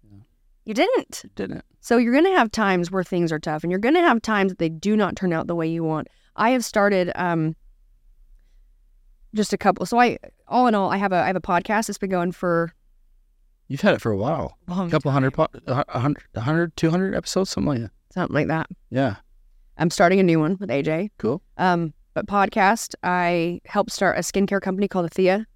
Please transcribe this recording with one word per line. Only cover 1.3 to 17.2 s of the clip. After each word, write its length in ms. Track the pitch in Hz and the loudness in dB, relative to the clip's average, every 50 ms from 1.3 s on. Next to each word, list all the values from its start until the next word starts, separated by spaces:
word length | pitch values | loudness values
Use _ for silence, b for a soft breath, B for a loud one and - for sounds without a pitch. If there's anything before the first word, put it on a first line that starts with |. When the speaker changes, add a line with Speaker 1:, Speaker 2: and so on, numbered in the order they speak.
| _ | _
Speaker 1:
Didn't. 280 | - 196 190 - - - _ _ _ | -10 -10 -8 -10 -14 -16 _ _ _
Speaker 2:
So 160 | _ - 240 | _ 2 4
you're 160 | 233 247 233 240 | 4 4 4 4
gonna 220 | 285 330 392 381 | 4 4 6 4
have 120 | 349 240 220 | 4 2 2
times 380 | - - 214 196 185 180 175 170 | 0 0 0 2 2 0 0 -2
where 120 | 190 190 175 | -2 -4 -2
things 280 | - 190 175 170 160 | 0 0 0 0 0
are 80 | 160 151 | 0 -2
tough, 240 | - 170 151 151 - | -2 -4 -4 -4 -2
and 80 | 170 | -2
you're 80 | 180 190 | -2 0
gonna 220 | 208 247 311 359 | 2 2 2 4
have 200 | 339 339 240 226 | 4 4 2 2
times 300 | - - 220 202 190 196 185 | 0 0 0 2 2 0 0
that 40 | - | -2
they 100 | 170 160 | -2 -2
do 260 | 165 156 - 202 214 | -2 -2 -2 0 2
not 200 | 214 214 - - | 2 2 0 -2
turn 180 | - 190 180 165 | -2 -2 -2 -2
out 140 | 160 - | -2 -2
the 80 | - 170 | -4 -4
way 120 | 170 160 | -2 -2
you 160 | 160 165 165 165 | -2 -2 -2 -2
want. 240 | 156 156 156 - - _ _ _ _ _ | -2 -4 -4 -6 -10 _ _ _ _ _
I 140 | - 208 233 | -2 0 0
have 120 | 262 254 226 | 0 0 -2
started, 460 | - - 214 202 202 202 185 180 175 - | -2 0 2 2 4 4 2 0 0 -2
um, 400 | - 180 175 170 165 156 160 160 _ _ - - _ _ _ _ _ _ _ _ _ - _ - - _ _ _ - _ _ _ _ _ _ _ _ _ _ _ _ - - - | -2 -2 0 0 0 0 -2 -4 _ _ -20 -20 _ _ _ _ _ _ _ _ _ -20 _ -20 -20 _ _ _ -20 _ _ _ _ _ _ _ _ _ _ _ _ -20 -6 -2
just 180 | 214 208 - - | -2 -2 0 -2
a 40 | |
couple. 280 | - - 202 - - - | 0 2 0 2 2 -4
So 140 | - 240 233 | -2 2 4
I, 180 | 247 240 - - - - _ _ _ | 4 4 2 -4 -12 -20 _ _ _
all 200 | - - 240 254 | -2 0 2 4
in 60 | 247 214 | 4 4
all, 140 | 202 190 151 | 2 0 0
I 60 | 151 | 0
have 140 | 196 208 196 185 | 0 0 0 2
a, 40 | |
I 100 | 175 - | 2 0
have 80 | - 185 | 0 -2
a 60 | 185 | -2
podcast 440 | - - 185 175 185 - 214 214 226 | -2 0 -2 -2 0 0 -2 -2 -2
that's 100 | - 208 - | -4 -6 -6
been 100 | - 190 | -4 -2
going 220 | 190 180 175 180 | -2 -2 -2 -2
for 420 | 175 - - 180 170 170 170 165 _ _ _ _ _ _ _ _ _ _ _ _ _ _ _ _ _ _ _ _ | -4 -4 -2 0 0 0 0 -2 _ _ _ _ _ _ _ _ _ _ _ _ _ _ _ _ _ _ _ _
Speaker 1:
You've 100 | 135 143 | -6 0
had 120 | - 208 156 | 2 2 2
it 80 | - | 2
for 100 | - 120 | 0 -2
a 60 | 104 | -2
while. 400 | 95 104 135 160 143 - - - _ _ | -2 -2 -2 -2 -4 -6 -8 -10 _ _
Speaker 2:
Long 220 | - 175 190 190 170 | -6 -4 -4 -2 0
Speaker 1:
A 20 | |
couple 200 | 156 156 - 147 | -2 0 0 0
hundred, 220 | 131 143 131 135 - | 0 2 0 0 0
Speaker 2:
time. 140 | - 156 - - | 0 -2 -2 -2
Speaker 1:
po-, 60 | - _ | -12 _
a 80 | - 127 | -4 -2
hu-, 80 | 131 - | -2 -2
a 120 | - - 120 | -4 -4 -2
hundred, 240 | 117 143 147 - - _ - | -2 -2 -2 -4 -8 _ -10
a 60 | 107 | -6
hundred, 340 | 110 131 156 170 170 165 _ | -2 0 0 0 0 -2 _
two 140 | - - 160 | 0 0 2
hundred 260 | 160 180 190 190 - | 2 2 0 0 -2
episodes, 360 | - | -4